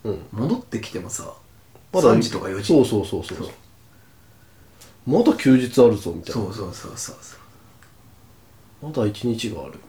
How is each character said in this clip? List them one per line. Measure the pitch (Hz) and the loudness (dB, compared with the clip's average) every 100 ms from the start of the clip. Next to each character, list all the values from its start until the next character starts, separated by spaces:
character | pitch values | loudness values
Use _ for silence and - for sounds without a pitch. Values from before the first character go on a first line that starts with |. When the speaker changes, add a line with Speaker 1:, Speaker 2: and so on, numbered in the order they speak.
Speaker 1:
う | 110 | -8
ん。 | 98 - | -8 -8
Speaker 2:
戻 | 104 143 247 | -4 -2 -2
っ | |
て | - 113 | -4 -10
き | - | -8
て | - | -12
も | 90 | -10
さ、 | - 95 - _ - _ - - | -12 -14 -18 _ -20 _ -20 -6
Speaker 1:
ま | 185 | 2
だ | 131 | 6
Speaker 2:
三 | 110 | 4
時 | 110 | 2
と | 90 | -4
か | 95 | -6
四 | 95 | -6
時。 | 104 | 4
Speaker 1:
そ | 151 | 4
う | 110 | 4
そ | 107 | 0
う | 92 | -2
そ | - | -8
う | |
そ | - | -8
う。 | - | -12
Speaker 2:
そ | - | -12
う。 | - - _ _ _ _ _ _ _ _ _ - _ - - 123 | -14 -20 _ _ _ _ _ _ _ _ _ -20 _ -20 -14 0
Speaker 1:
「ま | 170 | 4
だ | 160 156 | 4 4
休 | 135 131 | 6 4
日 | 123 - | 4 6
あ | 120 | 6
る | 104 | 6
ぞ」 | 87 82 | -4 -10
み | |
た | - | -8
い | 120 | -6
な。 | |
Speaker 2:
そ | 95 | -6
う | |
そ | 104 90 | -8 -10
う | |
そ | - 80 | -12 -14
う | |
そ | - - | -12 -14
う | - | -14
そ | - - | -20 -20
う。 | - - - - - _ - - - - _ _ - - 151 | -20 -20 -20 -20 -20 _ -20 -20 -20 -20 _ _ -20 -18 -8
Speaker 1:
「ま | |
だ | 151 | -2
一 | 107 101 120 | -2 -2 -4
日 | 113 113 | -4 -6
が | 78 | -10
あ | 67 | -14
る」 | |
み | 62 | -16